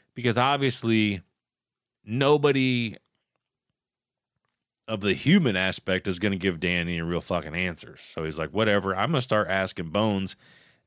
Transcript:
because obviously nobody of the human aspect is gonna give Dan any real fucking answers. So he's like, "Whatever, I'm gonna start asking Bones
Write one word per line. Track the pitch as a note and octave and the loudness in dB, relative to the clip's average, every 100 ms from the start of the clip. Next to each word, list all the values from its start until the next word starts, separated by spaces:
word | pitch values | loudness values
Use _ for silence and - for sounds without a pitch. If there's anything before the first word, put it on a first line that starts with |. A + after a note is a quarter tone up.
| _ - | _ -4
because | A#2+ A2 | 0 2
obviously | B2+ C#3+ C3+ - A2+ A2 G#2+ F#2+ - _ _ _ _ _ _ _ | 2 2 2 0 2 4 2 0 -8 _ _ _ _ _ _ _
nobody | - A#2+ C#3 D3 C#3+ C#3 C3 B2 A#2 - _ _ _ _ _ _ _ _ _ _ _ _ _ _ _ _ _ _ - | -6 0 2 4 4 2 2 0 -2 -8 _ _ _ _ _ _ _ _ _ _ _ _ _ _ _ _ _ _ -8
of | A2 | -2
the | G2+ | 0
human | F#2 C3+ G3 C#3+ F#2 | 0 4 4 4 2
aspect | F#2+ - - F#2 G2+ | 0 -2 -2 -2 -2
is | F2 | -2
gonna | G2+ G2 | -2 0
give | F#2+ E2 | -2 -2
Dan | F2 F2 E2+ | 0 0 -2
any | E2+ | -2
real | E2 E2+ | -2 -2
fucking | - F2 D#2 | -2 -4 -4
answers. | E2 F#2 D#2+ - - | -4 -4 -6 -12 -14
So | - - | -12 -8
he's | D#2+ D2+ | -6 -4
like, | D#2 | -4
"Whatever, | F#2 G#2+ G2+ F#2+ | 0 2 2 0
I'm | F#2 A#2 | -2 -2
gonna | D#3 | -2
start | B2 G#2+ G2 | 0 0 0
asking | F#2+ F#2+ - E2 | 0 -2 -4 -4
Bones | E2 A2 G2 F#2+ - - - _ _ | 0 0 0 -4 -8 -18 -20 _ _